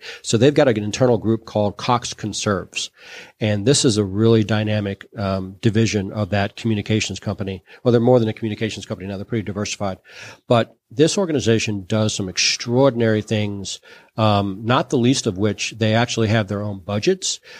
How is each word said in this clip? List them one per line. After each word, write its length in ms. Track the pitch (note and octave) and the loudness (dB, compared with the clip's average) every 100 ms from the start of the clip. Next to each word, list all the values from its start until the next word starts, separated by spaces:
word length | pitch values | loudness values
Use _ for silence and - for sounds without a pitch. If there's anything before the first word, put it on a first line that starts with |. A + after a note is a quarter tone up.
| - - | -14 -14
So 140 | - A2 | -2 4
they've 160 | C3+ | 4
got 160 | D3 C#3 | 4 4
an 80 | G#2+ | 2
internal 360 | G#2 - B2+ A2 | -2 0 2 2
group 280 | G#2+ A2 - | 0 -2 -2
called 300 | G#2+ G2+ - | -2 -2 -2
Cox 380 | - A#2+ - | -2 -2 -2
Conserves. 760 | - A2 - G#2+ F#2+ F2 - - _ - - - - | -10 -8 -4 -2 -2 -4 -10 -10 _ -20 -20 -18 -4
And 240 | A2 G#2 G#2 | -2 0 2
this 180 | B2+ | 2
is 140 | C#3 G#2 | 2 2
a 80 | G2 | 0
really 380 | G2 A2+ A2+ G2+ | 2 4 4 4
dynamic, 600 | G#2+ G#2+ G#2+ G2 G2+ - A#2+ | 0 0 -2 -2 -6 -12 -6
um, 400 | G2 F#2+ F#2+ G2 | -4 -2 -6 -2
division 520 | A2+ G#2 A2 G#2 F#2+ | 0 2 2 0 -2
of 160 | G#2+ G2 | -4 -2
that 260 | G2+ G2+ - | -2 -2 -4
communications 640 | A#2 G#2 G2 A2 - G2 | -2 -2 0 -2 -2 -6
company. 420 | - F#2+ G2 F#2+ _ - | -8 -6 -8 -10 _ -4
Well, 80 | B2+ | 2
they're 80 | A#2 | 4
more 200 | A#2+ B2+ | 6 4
than 100 | A2 | 4
a 40 | |
communications 520 | - A2+ G#2+ A2 G#2 - | -2 -6 -4 -6 -6 -10
company 220 | F#2+ F#2+ | -10 -8
now. 100 | G2 | -8
They're 80 | G2+ | -6
pretty 180 | A#2 | -6
diversified. 560 | G2 G2+ G2+ - G2+ F#2 - - - - - | -4 -6 -6 -6 -6 -8 -14 -20 -20 -8 2
But 300 | A#2 A2 _ _ | 2 2 _ _
this 280 | A2+ D#3 G3+ | 2 2 2
organization 640 | F3+ C#3+ G2+ A2+ - G2+ F#2 | -2 0 2 0 0 -6 -2
does 300 | A2 A2 - | -2 0 -2
some 140 | F#2+ | -6
extraordinary 920 | - - - A#2+ B2 C3+ A#2 A2+ G#2+ | -2 -2 -2 -2 2 4 4 2 0
things, 600 | - G#2+ G#2 G2+ F#2+ - - - _ - | 0 -2 -2 -6 -10 -14 -16 -20 _ 0
um, 460 | G#2+ G2+ G2+ F#2+ | 2 4 0 -4
not 260 | A2 C3+ - | 0 0 2
the 80 | C3+ | 2
least 300 | A#2+ C#3 A2+ | 2 2 0
of 100 | F#2 | 0
which 380 | G#2 G2+ - G#2+ | -2 -2 -6 -2
they 160 | A2 | 2
actually 360 | A2 A#2+ - G#2+ | 2 2 0 2
have 180 | A2+ G2+ | 2 0
their 140 | G2+ | -4
own 180 | G#2 G2 | -6 -8
budgets. 640 | G2 G#2 F3 F#3+ - - - | -6 -2 0 -2 -4 -8 -12